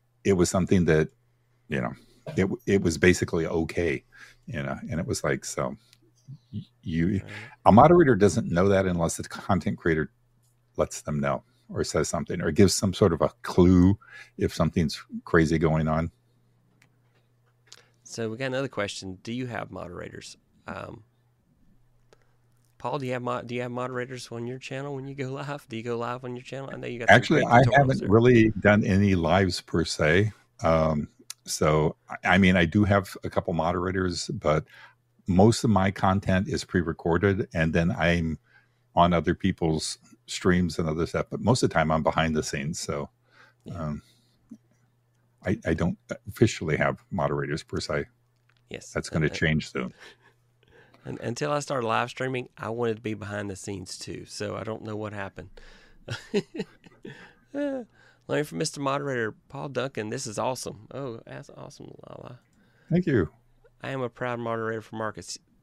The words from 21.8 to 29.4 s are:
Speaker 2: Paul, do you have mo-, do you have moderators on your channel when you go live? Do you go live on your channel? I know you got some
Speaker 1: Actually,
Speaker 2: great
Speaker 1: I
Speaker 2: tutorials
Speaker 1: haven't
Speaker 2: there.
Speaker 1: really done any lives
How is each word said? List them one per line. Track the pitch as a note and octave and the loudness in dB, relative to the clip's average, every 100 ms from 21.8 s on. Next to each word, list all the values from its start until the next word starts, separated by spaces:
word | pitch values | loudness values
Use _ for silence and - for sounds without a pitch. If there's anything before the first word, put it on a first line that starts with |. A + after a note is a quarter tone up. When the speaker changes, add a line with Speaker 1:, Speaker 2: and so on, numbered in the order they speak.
| _ _ _ _ _ _ _ _ _ _ | _ _ _ _ _ _ _ _ _ _
Speaker 2:
Paul, | B2 D3 | -8 -6
do | B2+ | -4
you | |
have | B2+ | -4
mo-, | B2 B2 | -4 -6
do | A#2 A#2+ | -6 -6
you | |
have | B2 | -6
moderators | A#2+ B2+ B2+ B2 B2+ - | -6 -6 -6 -8 -10 -12
on | A#2 A#2+ | -10 -8
your | B2+ | -10
channel | - C3+ C#3+ C#3 | -10 -10 -8 -10
when | C3+ | -10
you | C#3 | -8
go | C3 | -8
live? | C#3 C#3 C#3+ - | -8 -10 -10 -10
Do | A#2 | -10
you | |
go | A#2 A#2 | -6 -6
live | A#2 B2 | -6 -8
on | C3 B2 | -8 -10
your | |
channel? | C3 C3 C3+ | -10 -12 -10
I | B2 | -10
know | B2+ | -10
you | A#2+ | -8
got | A2 | 0
some | G#2+ | 2
Speaker 1:
Actually, | - | 2
Speaker 2:
great | D3+ - | 0 4
Speaker 1:
I | A#2+ | 4
Speaker 2:
tutorials | C3 C3 | 6 4
Speaker 1:
haven't | C3 - | 2 0
Speaker 2:
there. | - | 4
Speaker 1:
really | G#2+ B2 A#2+ A2 G2 | 6 6 6 4 2
done | G2+ G#2 | 4 4
any | A2+ F#2+ G2+ F#2 | 4 4 4 4
lives | E2 F2+ | 4 2